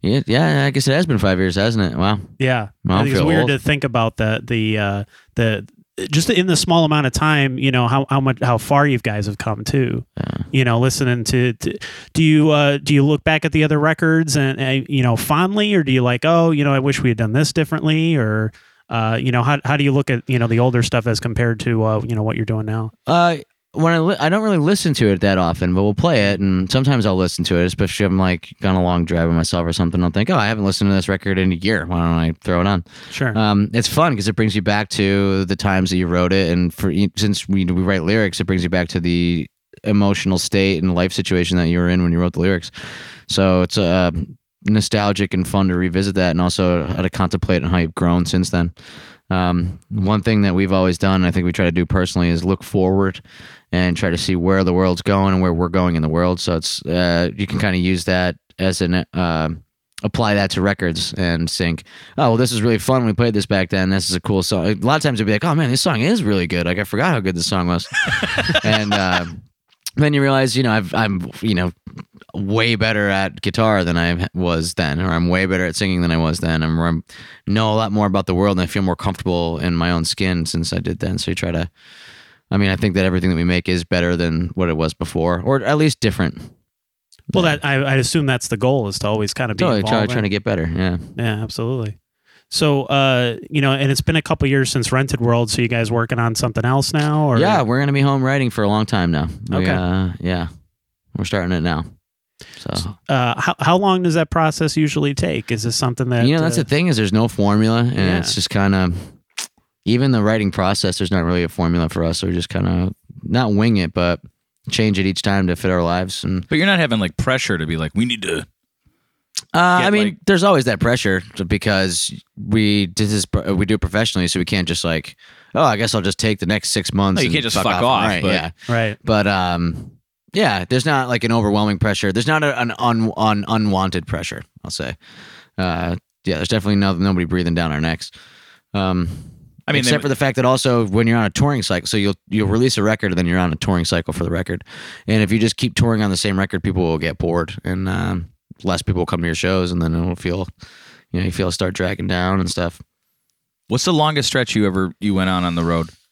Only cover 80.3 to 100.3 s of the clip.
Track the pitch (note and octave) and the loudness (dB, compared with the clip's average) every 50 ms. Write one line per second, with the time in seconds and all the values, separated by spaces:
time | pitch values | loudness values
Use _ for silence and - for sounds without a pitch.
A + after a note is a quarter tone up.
80.3 | F2+ E2+ E2 - - E2+ E2+ E2 F2 F2+ - - E2+ - - F2 F#2 E2+ - - | 0 -2 -2 -4 -4 -4 -4 -4 -4 -4 -4 -4 -6 -4 -4 -4 -4 -4 -4 -6
81.3 | F2 - - F2 E2+ E2 D#2+ E2 _ _ - - - - - - - - - - | -4 -2 -2 -2 0 0 -4 -4 _ _ -20 -20 -20 -20 -20 -20 -20 -20 -20 -20
82.3 | - _ _ _ F#2 G2 G2+ G2 F#2+ F#2 - G#2 F2 G2 F#2 F#2 F2+ F#2 F2 F#2 | -20 _ _ _ 0 2 2 2 2 2 0 0 2 2 2 2 2 2 2 2
83.3 | F2+ D#2+ E2+ F2 F2+ F2 E2+ - F2+ F2+ E2 _ F#2 F2+ F2 F2 F2 E2+ F2 E2 | 2 2 2 2 2 0 0 0 -2 -2 0 _ 0 0 2 2 2 2 0 0
84.3 | D#2+ D#2+ F2 F2 - F#2 F#2 E2+ D#2+ D#2 E2 D#2+ - _ F2+ D#2+ - E2 D#2+ F2 | 0 0 -2 -2 -2 -2 0 0 0 0 0 -2 -2 _ -8 -6 -4 -2 0 0
85.3 | F2 E2+ F#2+ - C3+ C#3 F2 A2 D3 D3+ D#3 D3+ B2 _ - A2 F2+ - F#2 D2+ | 0 0 0 0 -2 0 0 0 0 2 2 0 0 _ -2 -2 0 0 -2 -4
86.3 | - - - - - _ _ _ _ _ _ _ _ _ _ _ _ _ _ - | -4 -8 -16 -18 -20 _ _ _ _ _ _ _ _ _ _ _ _ _ _ -2
87.3 | - F#3+ F3 E3 D3 C#3+ - C#3+ C#3 C3+ C#3 C#3 C3+ C3+ B2 - - E3 D3 C3+ | 0 2 2 2 0 0 0 0 0 0 0 2 2 2 0 0 0 0 0 0
88.3 | B2+ A#2+ - - A#2+ G#2 G2+ B2 C3+ C#3 A2+ G2+ F#2+ - - G#2 G#2+ A2 G#2 G2+ | 0 -2 -2 -4 -4 0 0 0 2 0 -2 -4 -6 -4 -2 -2 0 0 -2 -4
89.3 | - - C3 A#2 G#2+ - F3+ F3 B2 G#2 G2 G#2+ A#2 A2 G#2+ G2 - B2 G#2 G2+ | -4 -4 -4 -4 -2 0 0 2 2 2 2 2 2 2 0 0 0 -2 -2 0
90.3 | G2 G2+ - A2+ G#2+ F2+ D#2+ E2 D#2+ F2 F#2 F#2 F2+ F2 - - - - A#2 A2+ | -2 -2 -2 -2 -2 0 -2 -2 -2 0 0 0 -2 -4 -6 -8 -8 -4 -4 -2
91.3 | G#2+ G#2+ A2 A2 - - A2+ A#2 C3 B2+ A2+ G#2+ G2+ - _ _ _ _ _ _ | -2 -4 -6 -8 -6 -6 -6 -4 -4 -4 -6 -8 -10 -12 _ _ _ _ _ _
92.3 | _ _ _ _ - - D#3+ D3+ C#3+ C#3 C3+ - C#3 C#3 C3+ C3+ C3 B2 B2 A#2+ | _ _ _ _ -4 0 2 2 2 2 0 0 0 2 2 2 2 2 0 0
93.3 | A2+ - - - D3+ D3+ C#3 C3+ C3+ C#3 C#3 C3+ C#3 - - - D#3+ D#3+ - - | -4 -6 -10 -4 -2 0 0 2 0 0 0 0 0 0 0 0 0 0 0 0
94.3 | E3 - C#3+ C#3 C3+ C#3 C3 B2 - C3+ A#2 - - C3 C3+ C3 - A#2 A#2 A#2+ | -2 0 2 2 2 2 2 2 0 -2 0 0 0 0 0 0 -2 0 2 2
95.3 | A#2 A#2 A#2+ G#2+ - - A#2+ A2+ A#2+ A#2 A#2 G#2+ A#2 A#2 A#2 A2+ - A#2 A#2 A#2 | 2 2 2 0 0 -2 0 0 0 -2 -2 0 0 -2 0 0 0 0 0 0
96.3 | A#2 - - B2 A2 - A2 B2 C3 C#3 C3+ - - D3+ D3 D3+ D3+ D3+ D#3 D3 | 0 -2 -2 -2 -2 0 0 2 2 2 0 0 0 0 0 0 0 2 2 2
97.3 | B2 A#2 D#3 F#3+ G#3+ F3 C3 G#2+ A#2+ C3 C#3 C#3+ C#3 C#3 C3+ C#3+ C#3 C3+ C3 C3 | 4 4 4 4 4 2 2 2 0 0 0 0 2 2 2 2 2 2 0 0
98.3 | C#3 C#3+ C3 A#2+ - - G#2 G2+ G#2 G#2+ A2 G#2+ - G2+ F2 E2+ E2 D2+ D2+ D#2+ | 0 0 0 -2 0 0 0 2 2 2 0 0 0 0 0 2 0 0 -2 -4
99.3 | - - - - F#2+ F#2 F#2 F#2 F#2 F#2 F2+ F2+ F2+ F#2+ F#2 F2+ F2 - E2+ F2 | -6 -10 -8 -4 -2 0 0 0 0 0 0 0 0 0 0 -2 -4 -6 -4 -4